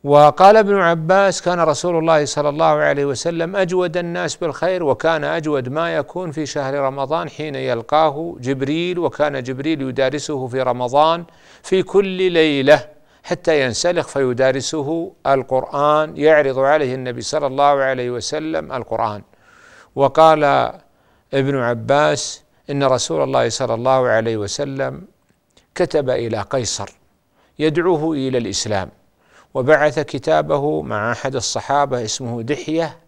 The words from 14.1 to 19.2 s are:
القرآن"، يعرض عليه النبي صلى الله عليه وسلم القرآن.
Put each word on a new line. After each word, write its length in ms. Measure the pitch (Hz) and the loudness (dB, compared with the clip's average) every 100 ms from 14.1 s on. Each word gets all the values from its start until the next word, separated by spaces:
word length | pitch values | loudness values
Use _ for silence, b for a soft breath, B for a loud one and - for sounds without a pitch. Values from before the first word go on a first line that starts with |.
| 139 127 120 131 135 131 156 139 165 180 _ 135 | -2 -2 2 2 2 -4 -6 -4 -4 -6 _ 0
القرآن"، 880 | 139 123 131 127 143 147 151 156 - | 0 2 -2 -2 0 2 2 0 2
يعرض 420 | 147 156 135 127 | 6 6 4 2
عليه 360 | 135 156 135 131 | 4 4 2 -4
النبي 260 | 127 120 | -6 -8
صلى 260 | 110 151 143 | -4 -2 -2
الله 160 | 135 | 2
عليه 480 | 143 143 135 127 123 | 4 4 2 -2 -4
وسلم 600 | 120 - 156 156 160 156 | -6 -6 -6 -4 -6 -6
القرآن. 500 | 131 110 110 110 104 | -8 -6 -4 -4 -4